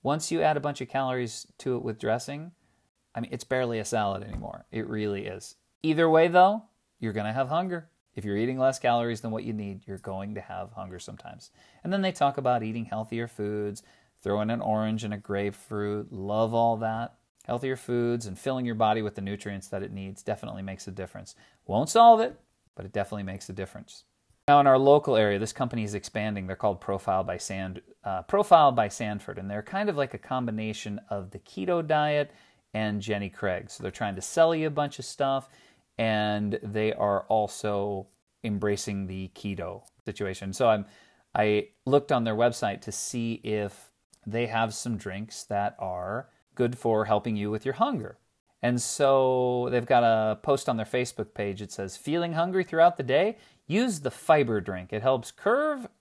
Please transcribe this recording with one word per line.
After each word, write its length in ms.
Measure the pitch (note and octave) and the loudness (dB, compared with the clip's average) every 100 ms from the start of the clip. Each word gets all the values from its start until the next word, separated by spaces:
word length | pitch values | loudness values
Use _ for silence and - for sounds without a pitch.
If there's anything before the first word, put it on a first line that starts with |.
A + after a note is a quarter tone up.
Once 280 | C3+ D#3 - | 0 -2 0
you 100 | E3 | 2
add 140 | D#3+ D3 | 2 2
a 60 | |
bunch 200 | D3 C#3+ | -2 -6
of 80 | A#2+ | -4
calories 580 | C3+ C3 B2+ A#2+ - - _ | -2 -2 -2 -4 -8 -16 _
to 180 | - B2 | -4 -2
it 60 | |
with 160 | - A2+ | -4 -4
dressing, 540 | A2+ A#2 - C#3+ E3 _ _ _ _ _ _ - | -2 -2 -2 -12 -12 _ _ _ _ _ _ -10
I 60 | |
mean, 100 | A#2 | -8
it's 100 | A2+ | -8
barely 360 | - C3 B2 A2+ | -2 -2 0 -2
a 60 | G#2 | -2
salad 360 | A2+ G#2 G2 | 0 0 -2
anymore. 440 | G2+ G#2+ G#2+ - - | -6 -10 -10 -12 -10
It 160 | G#2+ A2 | -8 -4
really 380 | A2 G#2 G2 G2+ | -2 -2 -2 -6
is. 300 | F#2+ - - _ _ | -10 -14 -20 _ _
Either 280 | D#3 D#3 E3 | 0 4 6
way, 180 | D#3+ E3+ | 6 6
though, 360 | F3 F#3 G#3+ - _ _ _ | 8 6 6 -6 _ _ _
you're 140 | A2+ | -6
gonna 180 | G#2+ G#2 | -4 -4
have 160 | A2+ C3 | -2 -2
hunger. 400 | D#3+ F#3 F3 D#3+ _ _ - | -2 -2 -6 -10 _ _ -10
If 100 | G2+ | -4
you're 120 | G2+ | 0
eating 220 | A#2+ C3 | 0 2
less 200 | C3 C3 | 0 2
calories 420 | A#2+ A#2+ A#2 A2+ | 0 2 0 -4
than 100 | A#2 | -6
what 120 | A2 | -6
you 100 | G2+ | -6
need, 280 | G#2+ G2+ F#2+ - | -6 -8 -10 -12
you're 120 | F#2+ | -12
going 380 | - F#2+ G2+ G#2+ | -8 -8 -8 -10
to 60 | |
have 300 | - F#2 G2 | -10 -12 -10
hunger 260 | A2 F#2+ F2+ | -12 -12 -12
sometimes. 520 | - - - - - _ - _ | -14 -14 -16 -18 -20 _ -20 _
And 100 | E3+ | -4
then 80 | G3 | 0
they 100 | F#3+ | 0
talk 260 | F3+ C#3+ C#3 | 2 0 2
about 260 | B2+ B2 | 0 0
eating 220 | A2 A2+ A2+ | 0 -6 -6
healthier 420 | G#2+ A2 A#2 A#2 | -6 -6 -6 -6
foods, 560 | - G#2 G#2 G#2 G2+ - _ _ _ | -6 -4 -4 -6 -8 -16 _ _ _
throw 200 | G2 G#2 | -2 0
in 80 | G#2+ | 0
an 120 | A#2 | -2
orange 420 | - G#2+ A2 A2 | 0 0 0 -2
and 100 | G#2+ | -4
a 40 | G#2 | -8
grapefruit, 920 | - G2+ G2+ G2 - G#2+ G#2 G#2 G2+ | -4 -2 -2 -6 -8 -4 -4 -4 -8
love 420 | F#2+ G2 G#2+ A2+ | -8 -2 0 2
all 240 | A#2 A#2 A2+ | 4 2 2
that. 380 | A2+ A2+ A#2 _ _ _ - | -2 -4 -8 _ _ _ -6
Healthier 320 | A#2+ C3+ C3 | -4 -4 -6
foods 480 | - A#2+ A#2+ A#2+ A2 | -2 0 0 0 -4
and 120 | F#2+ | -6
filling 280 | - C3 B2 | -4 -2 -2
your 100 | A2 | 2
body 260 | A2 A2 | 2 2
with 140 | G#2+ G#2 | 0 -4
the 60 | |
nutrients 480 | G2 G2+ G#2 G2+ - | -6 -6 -8 -10 -8
that 120 | G2+ | -8
it 120 | G2 | -8
needs 280 | G2 F#2+ F#2 | -8 -10 -10
definitely 400 | - G2+ A2+ G2+ | -8 -6 -8 -10
makes 260 | F#2+ F#2+ - | -10 -10 -12
a 40 | |
difference. 440 | F#2+ F#2 G2 G2 - _ _ - | -10 -10 -12 -18 -20 _ _ -2
Won't 240 | G2+ D#3 | 0 2
solve 300 | A3+ A#3 A3+ | 10 10 10
it, 180 | A3+ - _ _ _ - | 6 -4 _ _ _ -16
but 100 | G2 | -8
it 60 | |
definitely 320 | G#2 G2 G#2 | -4 -4 -4
makes 260 | F#2+ G2 - | -6 -8 -10
a 40 | |
difference. 500 | F#2+ F#2+ - - - _ _ _ _ - | -10 -10 -12 -18 -20 _ _ _ _ 6
Now, 120 | C#3+ | 8
in 80 | C#3 | 8
our 100 | C3 | 8
local 380 | C#3 D3 D3 A2+ | 10 8 8 4
area, 240 | G#2 G2+ | 4 2
this 140 | A2 | -2
company 300 | - B2 A#2 | -4 -4 -2
is 100 | G#2+ | -4
expanding. 540 | G2+ - G#2+ G#2+ G#2 F#2 | -6 -6 -4 -4 -4 -6
They're 80 | F#2+ | -2
called 260 | G#2+ F#2 | 0 -2
Profile 420 | - G2 - F#2+ | -4 -4 0 0
by 140 | F#2 F2+ | 0 -6
Sand-, 440 | - F#2+ F#2+ F2+ _ - | -6 -6 -8 -10 _ -14
uh, 200 | - F#2 | -6 -6
Profile 480 | - G3+ G#3 E3+ C#3+ | 0 0 8 8 8
by 160 | B2 G#2 | 4 0
Sanford, 500 | - A2 G#2 - - | -2 -6 -6 -8 -10
and 120 | F#2+ | -6
they're 120 | G#2 | -6
kind 280 | G#2+ F#3+ G#3 | -6 -4 -2
of 60 | D3+ | -2
like 180 | C#3 | -4
a 60 | - | -6
combination 800 | - B2+ A#2+ A2 A2 G#2+ G#2+ G2+ - | -6 -4 -2 -4 -6 -6 -8 -10 -6
of 220 | G2+ F#2+ | -8 -8
the 80 | - | -16
keto 460 | _ - F#3+ F3 D#3 | _ -8 -2 -2 0
diet 460 | D3+ D3+ D3 C#3+ - _ _ _ | 0 2 0 -2 -8 _ _ _
and 280 | G#2+ G#2+ G#2 | -4 -2 -4
Jenny 280 | G2+ G#2 G2+ | -2 -4 -4
Craig. 400 | - G2+ F2 - | -4 -4 -4 -6
So 140 | - | -10
they're 80 | G2 | -10
trying 240 | - G#2+ F#2 | -6 -6 -6
to 60 | |
sell 320 | - - E3 | -4 4 4
you 140 | E3 D#3 | 4 -2
a 40 | |
bunch 280 | D3 C#3+ - | -2 -4 -6
of 60 | B2+ | -14
stuff, 440 | - C#3 C3+ C3 - _ _ _ - | -4 -2 -2 -6 -20 _ _ _ -4
and 600 | A2+ G#2+ G#2+ G#2 G#2 G2+ | 0 2 0 0 -2 -4
they 320 | G#2 G#2 G#2+ | -4 0 0
are 320 | - G#2 G2 - | 2 2 2 2
also 800 | A2 G#2 - G#2+ G2+ G2+ G2 F#2+ _ _ _ | 0 0 -4 -4 -2 -2 -6 -8 _ _ _
embracing 640 | A2+ G#2 G#2 G2+ - G2 F#2+ | -6 -2 0 -2 -2 -6 -6
the 220 | F#2+ F#2 - | -8 -10 -10
keto 480 | G#2 F#2+ F2 F#2 - _ - | -8 -6 -8 -10 -18 _ -12
situation. 480 | G2 G2 F#2+ G2 | -6 -6 -6 -8
So 160 | F#2+ A#2+ | 2 4
I'm, 160 | G#2+ G2 - _ _ _ - | 4 0 -14 _ _ _ 0
I 340 | G#2+ G#2 - _ - | 2 2 0 _ 2
looked 260 | C#3+ C#3 | 2 4
on 120 | C3 | 0
their 120 | A2+ G#2+ | 0 2
website 460 | A#2+ A#2 A2 G2 | 2 2 -4 -4
to 100 | - | -8
see 440 | - - B2 A#2 A2+ | -8 -6 -4 -4 -4
if 480 | - G#2+ G2+ - - _ _ - - | -4 -2 -2 -8 -20 _ _ -18 -6
they 220 | A2 A#2+ | -4 -2
have 260 | A2+ A2+ | 0 -2
some 240 | A2 B2 A2 | -4 -6 -6
drinks 460 | G2 F#2+ A2 - | -6 -10 -10 -14
that 320 | - G2+ G2+ - | -6 -2 -2 -4
are 500 | F#2+ F2+ F2+ A2 C#3 _ _ - | -8 -6 -6 -6 -8 _ _ -2
good 220 | B2 A#2+ | -2 0
for 280 | A#2 A2 G#2+ | 0 2 4
helping 300 | G#2 A#2 G#2+ | 2 0 -4
you 160 | G#2 | -2
with 140 | G#2+ C3 | -4 -4
your 100 | C3+ | -2
hunger. 420 | B3+ A3+ F#2+ - _ _ _ _ | -2 -2 -8 -14 _ _ _ _
And 200 | A#2+ B2 | -2 0
so 880 | - - C#3 C3+ C3 B2+ B2+ B2 B2 | -2 2 4 6 4 2 2 0 0
they've 140 | B2 A#2 | -2 4
got 180 | B2 | 4
a 340 | A#2 A2+ A2 G#2+ | 6 4 2 -2
post 300 | - C#3 - | 0 0 0
on 80 | A#2 | -4
their 100 | G#2+ | -2
Facebook 480 | B2+ A#2+ - G#2 | -2 -2 -6 -8
page. 280 | - G2+ G2 | -4 -6 -4
It 100 | G2+ | -10
says, 240 | - G2 - | -8 -8 -8
"Feeling 380 | - E3 E3+ | -4 -2 -2
hungry 320 | D#3+ F3 F#3+ F3+ | -2 0 0 0
throughout 320 | D#3+ E3+ F3 | 6 6 6
the 60 | |
day? 340 | C3 C3+ G3 A3+ - _ - | 2 2 2 -2 -16 _ -2
Use 340 | F3+ B3+ F3 | 2 2 0
the 100 | C3+ | -4
fiber 480 | - - D#3 C3 G#2+ | -6 4 4 6 0
drink. 320 | F#2+ F#2 F2+ | -2 -8 -6
It 100 | G#2+ | -2
helps 300 | B2 C3 - | 2 0 -2
curve 560 | - G3 B3 D4+ C#4+ A#3+ _ | -4 0 2 0 -4 -10 _